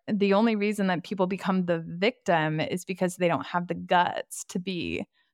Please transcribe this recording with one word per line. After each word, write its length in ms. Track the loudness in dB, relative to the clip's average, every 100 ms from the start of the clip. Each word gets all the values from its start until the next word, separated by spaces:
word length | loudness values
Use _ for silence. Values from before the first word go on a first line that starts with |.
| -4
the 260 | 0 4
only 220 | 4 4 2
reason 320 | 0 0 0
that 160 | 0
people 220 | -2 0 0
become 380 | 0 0 0 2
the 120 | 0
victim 800 | -2 -2 0 0 2 2 2 0
is 240 | -2 -4
because 320 | -6 -2 -2 0
they 120 | 0
don't 180 | 0 -2
have 220 | -4 -4
the 60 |
guts 720 | -6 0 2 2 -2 -8 -10 -8
to 100 | -6
be 480 | -4 -4 -4 -6 -8 _ _